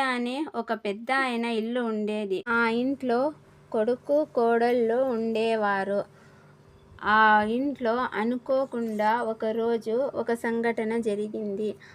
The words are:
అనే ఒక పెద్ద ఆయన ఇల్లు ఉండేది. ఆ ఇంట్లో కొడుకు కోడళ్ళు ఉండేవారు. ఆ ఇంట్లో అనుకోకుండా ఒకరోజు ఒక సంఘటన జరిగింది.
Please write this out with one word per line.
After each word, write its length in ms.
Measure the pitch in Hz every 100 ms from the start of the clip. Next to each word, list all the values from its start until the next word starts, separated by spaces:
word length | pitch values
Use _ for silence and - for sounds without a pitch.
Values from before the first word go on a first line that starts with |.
| 269
అనే 200 | 247 240 269 311 233
ఒక 120 | 226 214 208
పెద్ద 220 | 202 233 269
ఆయన 200 | 262 233 233 226
ఇల్లు 220 | 220 247 233
ఉండేది. 480 | 214 208 214 196 185 240 233
ఆ 60 | 233 233
ఇంట్లో 380 | 262 269 254 233 294 294 - - -
కొడుకు 420 | 226 220 254 - 285 294 247
కోడళ్ళు 600 | 233 233 240 247 226 240 262 226
ఉండేవారు. 840 | 226 214 226 226 202 196 196 202 - - - - - - - - - - 202
ఆ 60 | 214 220 214 214 240
ఇంట్లో 360 | 285 262 226 240 254 202
అనుకోకుండా 920 | 226 247 - 262 269 240 226 214 214 240 226
ఒకరోజు 600 | 220 220 226 233 233 220 233 277 -
ఒక 100 | 233 233
సంఘటన 560 | 233 233 233 233 220 233 220
జరిగింది. 600 | 202 214 220 208 196 214 - -